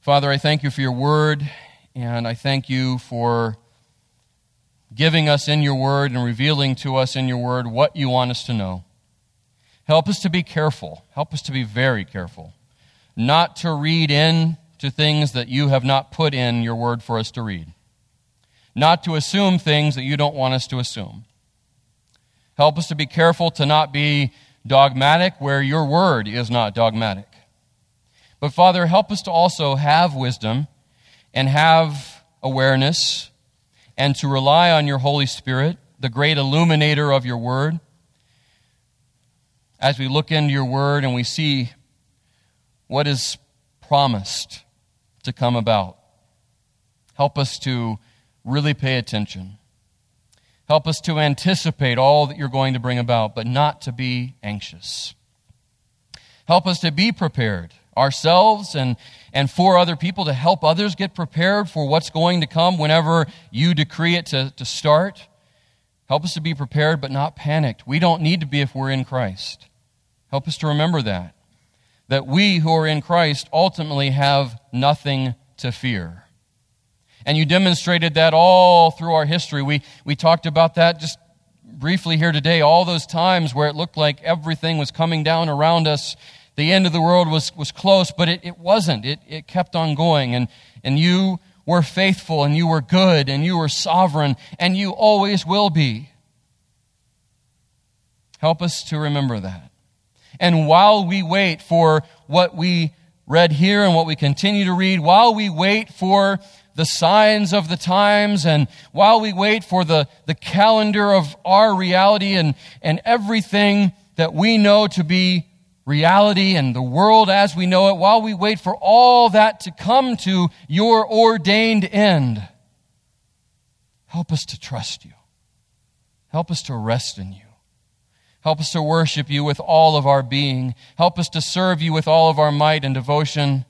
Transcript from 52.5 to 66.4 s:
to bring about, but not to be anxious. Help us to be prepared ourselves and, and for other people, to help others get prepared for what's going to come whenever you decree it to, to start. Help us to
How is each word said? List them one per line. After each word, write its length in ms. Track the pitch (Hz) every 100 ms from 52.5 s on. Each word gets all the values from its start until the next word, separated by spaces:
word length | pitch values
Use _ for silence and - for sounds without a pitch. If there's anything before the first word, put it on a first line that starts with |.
| 135 135
to 60 | 127
bring 180 | 123 123
about, 360 | 120 117 110
but 120 | 123 117
not 360 | 127 147 143
to 100 | -
be 420 | 120 127 123 123 131
anxious. 720 | 104 104 - 82 - - - - _ _ _ _ _ _ _ _ _ - _ _ -
Help 200 | 175 185
us 140 | 175
to 100 | 170
be 200 | 147 208
prepared 600 | 214 170 - 113 95 85 _ _ -
ourselves 800 | 135 135 160 175 214 214 202
and, 220 | 151 127 117 - - _
and 180 | 131 139
for 280 | - 185 180
other 160 | 175
people, 300 | 160 170 196
to 80 | 165
help 320 | 131 156 147
others 300 | 156 165 208
get 200 | 175 190
prepared 540 | - 170 - 175 202 196
for 180 | - 143
what's 240 | 156 160
going 300 | 156 170 180
to 60 | 156
come 320 | 160 175 185
whenever 480 | 151 160 156 165 156 - _
you 220 | 113 160
decree 420 | 160 151 - 170 175
it 100 | 165
to, 260 | 139 135 -
to 80 |
start. 640 | 127 - 151 151 190 190 - _ _ _ _ _ _ _ _
Help 160 | 143
us 100 | 170
to 60 | 165